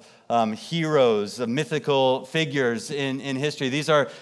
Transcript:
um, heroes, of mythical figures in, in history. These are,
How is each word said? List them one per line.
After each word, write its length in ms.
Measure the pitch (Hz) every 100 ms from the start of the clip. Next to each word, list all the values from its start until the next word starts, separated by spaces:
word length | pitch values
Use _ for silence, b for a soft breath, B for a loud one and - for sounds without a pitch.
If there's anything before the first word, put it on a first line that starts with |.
| B B B
um, 260 | 117 110
heroes, 840 | 107 - 165 156 151 123 107 101 101
of 100 | 117
mythical 760 | 131 151 151 - 139 131 131
figures 680 | 131 165 156 139 123 117 107
in, 300 | 147 135 135
in 160 | 139 131
history. 320 | 147 - 135
These 200 | 143 151
are, 200 | 151 127 B